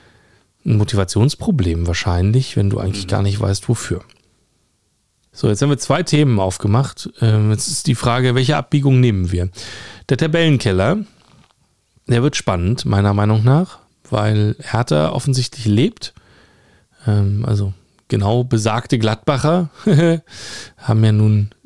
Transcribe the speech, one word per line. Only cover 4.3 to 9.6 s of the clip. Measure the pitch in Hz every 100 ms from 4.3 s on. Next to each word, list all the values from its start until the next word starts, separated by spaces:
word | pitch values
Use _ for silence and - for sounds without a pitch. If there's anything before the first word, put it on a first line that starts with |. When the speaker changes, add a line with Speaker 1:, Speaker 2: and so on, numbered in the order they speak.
| _ _ _ _ _ _ _ _ _ _
Speaker 1:
So, | - 113
jetzt | 104
haben | 143
wir | 139
zwei | - 143
Themen | 180 151 147 107
aufgemacht. | 95 - 98 113 135 - - -
Ähm, | 113 107 107
jetzt | 107 -
ist | 151 -
die | 120
Frage, | 120 120 127 123
welche | 127 147
Abbiegung | 139 147 139 127
nehmen | 123 98 90
wir? | 90 90 -